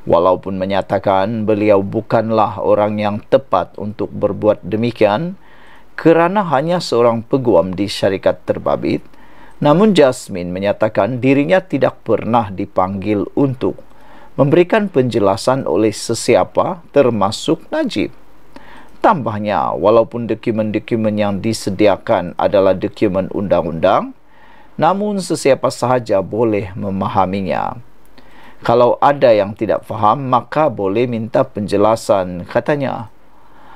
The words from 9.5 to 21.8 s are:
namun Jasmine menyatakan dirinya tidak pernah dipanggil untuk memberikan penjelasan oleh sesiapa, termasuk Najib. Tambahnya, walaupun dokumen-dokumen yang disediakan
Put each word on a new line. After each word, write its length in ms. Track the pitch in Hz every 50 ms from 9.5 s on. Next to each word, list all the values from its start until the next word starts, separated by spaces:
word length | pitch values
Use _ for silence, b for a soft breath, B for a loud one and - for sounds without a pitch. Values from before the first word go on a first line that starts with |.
| B B
namun 320 | 151 147 151 175 214 220
Jasmine 560 | 185 175 143 127 127 - - - 101 90 87 87
menyatakan 720 | 87 92 98 101 95 - 107 107 - 107 98 110 131 123
dirinya 400 | 120 131 139 139 143 160 185 190
tidak 400 | 180 - - 135 - - - - - -
pernah 400 | 107 - 98 104 117 120 110 98
dipanggil 800 | 92 92 101 - - 95 92 92 101 98 92 107 107 101 - - -
untuk 480 | - 143 135 123 127 - 95 - - - B B B B B B B B B B -
memberikan 480 | 135 143 143 180 180 175 220 220 208 190
penjelasan 800 | - 139 127 123 113 117 101 98 98 98 - 127 131 135 - -
oleh 240 | 76 92 110 107
sesiapa, 880 | 101 - - - 117 - - - 117 92 87 - - 92 90 151 185 175 - - -
termasuk 760 | 143 131 123 120 104 95 101 107 - - - 160 - - -
Najib. 460 | - 311 320 220 - 104 87 - - - - - - - - - B B B B B B B B B -
Tambahnya, 800 | - 254 214 151 113 113 107 104 107 104 98 80 65 57 53 67
walaupun 480 | 82 104 113 113 113 - - 120 120
dokumen-dokumen 880 | 104 107 110 - 127 107 110 107 107 104 110 - - 123 113 110 107 107
yang 240 | 107 104 101 101 92
disediakan 960 | 80 113 110 - - 110 95 90